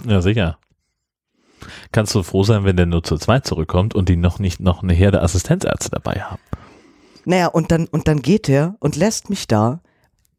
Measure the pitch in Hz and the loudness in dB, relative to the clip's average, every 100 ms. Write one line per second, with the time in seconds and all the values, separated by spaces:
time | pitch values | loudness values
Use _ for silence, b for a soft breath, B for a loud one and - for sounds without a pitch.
0 | 123 98 90 110 82 - _ _ _ _ | -2 0 2 0 -2 -4 _ _ _ _
1 | _ _ _ _ B B B B B 113 | _ _ _ _ B B B B B -2
2 | 104 107 90 95 101 107 98 90 85 85 | 0 -2 0 0 2 2 2 2 2 2
3 | - 76 - 131 - 82 78 90 107 107 | -2 -4 0 0 0 -4 -2 0 0 0
4 | 92 85 87 - 95 - 95 87 92 85 | 0 2 0 0 -4 -2 -2 0 0 2
5 | 101 95 - 87 - 185 - - - - | 4 4 2 0 0 -2 -2 -4 -6 -6
6 | - - - - - B B B B B | -6 -6 -8 -14 -14 B B B B B
7 | B B - 185 170 170 160 165 165 165 | B B -2 0 0 0 0 0 0 -2
8 | 160 147 131 214 - 139 165 214 - 135 | 0 0 2 0 2 2 0 -2 -4 0
9 | 208 - - 190 - 107 110 156 _ _ | -2 -2 -8 -8 -2 0 0 -2 _ _
10 | _ _ _ | _ _ _